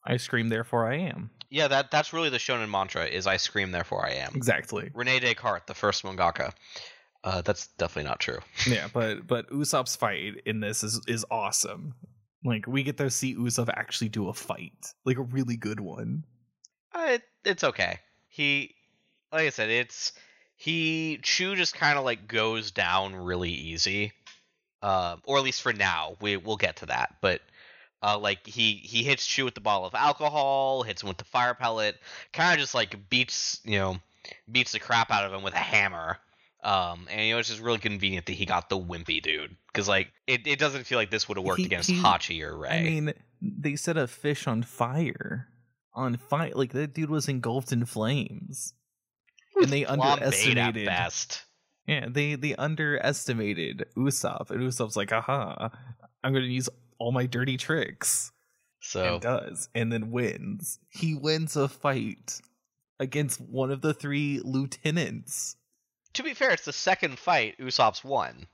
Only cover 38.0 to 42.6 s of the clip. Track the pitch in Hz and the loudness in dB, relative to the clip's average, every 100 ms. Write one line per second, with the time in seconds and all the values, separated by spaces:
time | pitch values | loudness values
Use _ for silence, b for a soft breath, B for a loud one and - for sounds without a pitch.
38 | 95 92 - 90 98 90 - 98 87 85 | 0 0 -4 -4 0 0 0 -4 -4 -8
39 | 82 80 78 78 76 87 _ - 98 98 | -4 -2 0 -2 -4 -14 _ -2 2 2
40 | 95 _ - 127 117 143 151 135 123 123 | 2 _ -2 -2 0 2 2 0 -2 0
41 | 107 110 - 98 95 90 90 90 85 180 | 2 0 -2 -2 0 2 2 0 2 4
42 | 180 87 - 160 151 151 | 6 4 2 -6 -6 -6